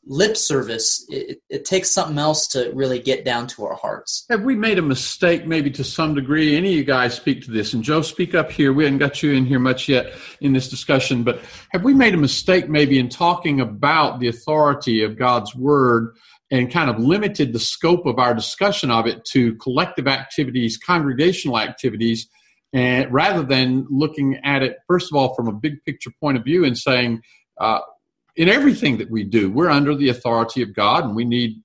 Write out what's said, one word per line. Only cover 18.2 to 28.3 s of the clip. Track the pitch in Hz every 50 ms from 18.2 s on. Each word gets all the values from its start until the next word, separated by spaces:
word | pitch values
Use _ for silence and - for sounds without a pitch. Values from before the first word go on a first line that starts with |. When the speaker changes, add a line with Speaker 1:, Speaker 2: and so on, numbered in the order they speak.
| 123 123 120
Speaker 2:
discussion | 110 - - - - 196 202 196 - - 131
of | 117 113 113
it | 113 104 - _
to | - - 135 120 113 110
collective | 113 - 131 123 143 180 180 - - 131
activities, | 139 135 131 131 - - - 147 123 120 127 120 113 110
congregational | - - - 180 170 147 139 127 120 156 180 185 185 - 147 139
activities, | 113 107 - - - - 123 107 107 113 117 113 113 - _ _ _ _ _ _ _ _ _ -
and | 131 123 127 127 127 135 127
rather | 120 143 165 202 196 170
than | 143 127 135 131 127 127 127 135 135 -
looking | 139 135 151 151 151 147 139 135 131 - -
at | 143 143 135
it, | 135 123 - - _
first | - 180 175 175 -
of | 147
all, | 143 135 123 -
from | - 120
a | 113 101
big | 104 120 156 147 139 _
picture | - 131 _ - 120 - _
point | 156 147 135
of | 123 113
view | 131 165 185 170
and | 135 120
saying, | 123 - 143 127 123 123 120 117 113 _ _ _ _ _ _ _
uh, | - - 110 110 - - - - _ _ _ _ _ _ _